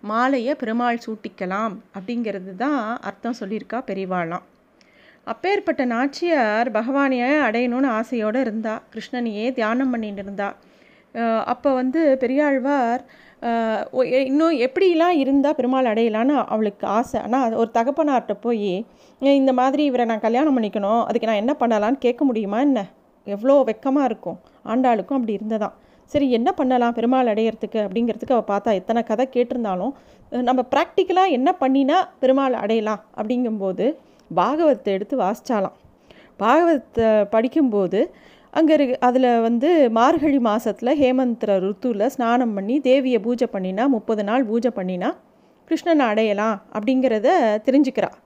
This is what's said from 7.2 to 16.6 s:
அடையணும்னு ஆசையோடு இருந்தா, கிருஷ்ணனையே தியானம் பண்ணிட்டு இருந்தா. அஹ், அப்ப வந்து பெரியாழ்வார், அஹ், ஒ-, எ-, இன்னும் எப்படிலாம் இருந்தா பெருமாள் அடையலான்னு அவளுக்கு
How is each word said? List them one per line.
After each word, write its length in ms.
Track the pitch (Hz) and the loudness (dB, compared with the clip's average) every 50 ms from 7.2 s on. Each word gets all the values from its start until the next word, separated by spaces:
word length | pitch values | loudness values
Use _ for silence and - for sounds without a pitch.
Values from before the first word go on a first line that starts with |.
| 240 254 285 302 | 0 0 0 0
அடையணும்னு 460 | 285 233 214 233 247 247 233 254 277 | 0 0 0 0 -2 -2 0 0 0
ஆசையோடு 540 | 277 226 214 233 - 262 233 214 214 214 254 | 0 0 -2 -4 -4 -4 -2 -2 -2 -2 -2
இருந்தா, 420 | 269 233 208 226 220 220 214 - - _ - | -2 -2 -4 -6 -6 -6 -8 -8 -12 _ -14
கிருஷ்ணனையே 600 | 226 208 - - 247 240 233 208 208 214 247 254 | -14 -12 -8 -8 -6 -4 -4 -4 -4 -4 -4 -2
தியானம் 380 | 254 220 214 226 247 269 262 | -2 -2 -2 0 0 0 -2
பண்ணிட்டு 320 | 247 233 220 214 202 196 196 | -2 -4 -6 -8 -8 -10 -10
இருந்தா. 320 | 202 202 190 202 202 - - _ _ _ _ - _ _ _ _ _ _ | -10 -8 -6 -6 -6 -6 -12 _ _ _ _ -20 _ _ _ _ _ _
அஹ், 300 | 233 233 233 226 226 - | -4 -2 0 0 -2 -2
அப்ப 300 | - 247 - - 285 269 | -2 -6 -2 0 0 0
வந்து 420 | 254 254 254 254 320 330 294 262 262 | 2 0 0 0 2 4 4 2 2
பெரியாழ்வார், 880 | 254 233 262 277 302 294 277 269 240 277 285 285 247 233 233 254 254 - - - - - - _ - | 0 0 0 2 2 2 0 0 0 0 0 0 0 0 -2 -4 -6 -12 -20 -20 -20 -20 -20 _ -6
அஹ், 480 | 240 233 233 226 226 220 208 - - | -4 -2 -2 -2 -2 -2 -4 -4 -4
ஒ-, 140 | - 254 254 | -2 -2 0
எ-, 200 | - 240 262 277 | 2 2 0 0
இன்னும் 280 | 262 269 294 320 330 330 | 2 2 2 2 2 2
எப்படிலாம் 560 | 254 233 262 - - 392 370 339 311 330 349 | 0 -2 -2 0 2 2 4 4 4 2 4
இருந்தா 440 | 359 302 269 247 269 277 269 285 311 | 4 2 2 2 2 2 2 2 0
பெருமாள் 320 | 302 233 247 262 262 262 | 0 0 0 2 2 2
அடையலான்னு 600 | 240 214 220 233 233 214 220 233 262 294 269 220 | 2 2 2 0 0 2 0 0 2 2 0 0
அவளுக்கு 420 | - - 220 | 0 -2 -2